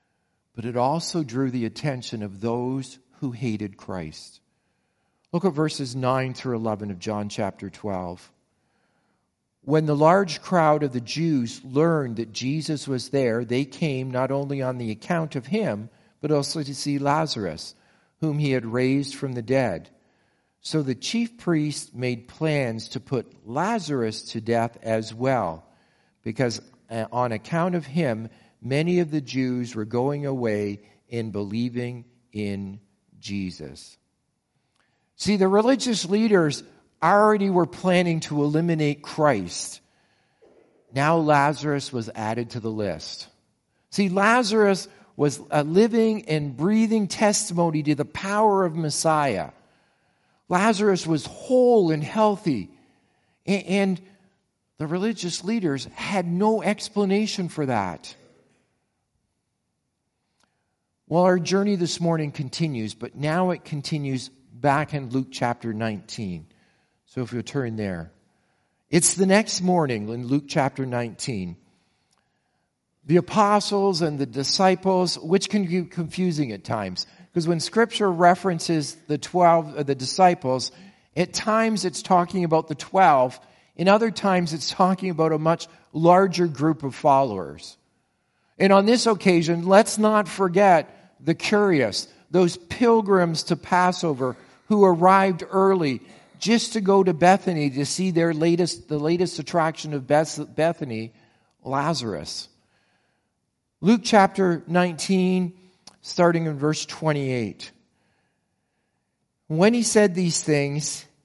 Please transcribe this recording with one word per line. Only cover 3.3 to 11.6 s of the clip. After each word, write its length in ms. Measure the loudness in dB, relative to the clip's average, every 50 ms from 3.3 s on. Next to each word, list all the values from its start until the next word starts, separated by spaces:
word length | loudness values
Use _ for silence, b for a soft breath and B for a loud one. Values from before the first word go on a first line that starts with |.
| -8
hated 440 | -6 -4 -4 -4 -4 -6 -8 -10
Christ. 640 | _ -14 -10 -10 -10 -10 -10 -14 -16 -20 -20 _ _ _ _ _ _ _ _ _ _ _ _ _ _ _ _ _ _ _ _ -6
Look 120 | -2 -2
at 80 | 0 0
verses 420 | 0 -2 -2 -2 -6 -10 -8 -8
nine 380 | -4 -2 0 0 0 -2 -4 -8
through 240 | -8 -8 -6 -6
eleven 340 | -4 -2 -4 -4 -4 -6 -10
of 80 | -10 -10
John 300 | -8 -6 -6 -6 -6 -8
chapter 400 | -6 -4 -6 -6 -6 -8 -14 -14
twelve. 600 | -14 -12 -10 -8 -8 -6 -8 -8 -12 -14 -18 _ _ _ _ _ _ _ _ _ _ _ _ _ _ _ _ _ _ _ _ _ _ _ _ _ _ _ _
When 240 | 0 0 0 2
the 100 | 2 2
large 460 | 4 6 6 6 6 2 0 -4 -10 -8
crowd 400 | -2 0 2 4 4 4 2 0
of 100 | -2 -4
the 80 | -6
Jews 600 | -6 -6 -6 -4 -2 0 0 0 -2 -4 -8 -12